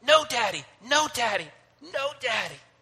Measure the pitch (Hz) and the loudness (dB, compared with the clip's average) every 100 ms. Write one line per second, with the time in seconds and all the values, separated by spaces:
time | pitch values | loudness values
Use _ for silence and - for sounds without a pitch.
0 | 247 311 302 254 214 165 135 - 220 294 | 6 4 4 -2 -2 -4 -10 -18 0 2
1 | 302 - 233 208 156 - _ _ 311 302 | 2 0 -2 -2 -6 -16 _ _ -10 -4
2 | 277 294 254 220 180 143 - _ | -4 -4 -4 -2 -4 -10 -20 _